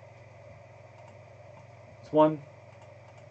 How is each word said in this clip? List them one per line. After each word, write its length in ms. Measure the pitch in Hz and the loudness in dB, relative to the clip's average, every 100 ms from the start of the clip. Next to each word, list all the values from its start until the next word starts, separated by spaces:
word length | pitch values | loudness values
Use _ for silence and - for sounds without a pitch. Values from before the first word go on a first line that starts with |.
| - - - - - - - - - - - - - - - - - - - - | -20 -18 -20 -18 -18 -18 -18 -20 -20 -20 -18 -18 -18 -18 -18 -18 -18 -18 -18 -18
It's 100 | - | 6
one, 260 | 151 156 151 - - - - - - - - - | 10 10 8 -4 -16 -18 -18 -18 -18 -18 -18 -18